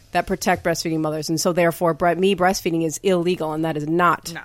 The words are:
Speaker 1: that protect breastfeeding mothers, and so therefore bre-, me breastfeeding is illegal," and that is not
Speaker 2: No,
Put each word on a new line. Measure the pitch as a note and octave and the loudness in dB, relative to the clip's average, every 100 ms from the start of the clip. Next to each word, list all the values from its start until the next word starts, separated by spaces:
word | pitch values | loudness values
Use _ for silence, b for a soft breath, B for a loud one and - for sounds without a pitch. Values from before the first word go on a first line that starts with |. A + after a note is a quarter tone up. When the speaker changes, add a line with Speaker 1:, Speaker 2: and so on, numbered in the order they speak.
| b | b
Speaker 1:
that | F3 F3 | -2 -2
protect | F#3+ G3 F3+ | -2 0 0
breastfeeding | F3+ E3 E3+ D#3+ | 0 -2 -2 -2
mothers, | D#3 D#3 D3+ | -2 -4 -2
and | D#3+ | 0
so | F#3+ | 0
therefore | E3+ E3+ - E3+ | 2 2 2 0
bre-, | D3+ F3 E3 | 2 0 2
me | F#3+ | 2
breastfeeding | F3+ F3+ F#3+ F3 E3 | 2 2 0 -2 -2
is | E3 D3+ | -2 -2
illegal," | - F3+ E3+ F3+ D#3 | 0 2 0 -2 -2
and | D#3 | -2
that | D#3+ D3+ | -2 -4
is | D3 | -2
not | E3+ F3 D#3 E3+ | 2 2 2 -4
Speaker 2:
No, | D#3+ | -14